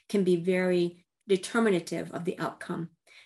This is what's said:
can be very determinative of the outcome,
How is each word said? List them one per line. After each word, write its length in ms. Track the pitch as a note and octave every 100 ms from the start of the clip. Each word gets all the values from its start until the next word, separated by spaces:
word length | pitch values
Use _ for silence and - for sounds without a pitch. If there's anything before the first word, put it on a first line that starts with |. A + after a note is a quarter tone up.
| -
can 160 | G3+
be 120 | F#3 F3+
very 680 | F3 F#3 F#3 F3+ F3 - _ _ -
determinative 840 | F#3+ - A#3 A3+ F3 - E3+ E3
of 120 | -
the 140 | F3 -
outcome, 520 | E3 - - E3+ E3 _ _ -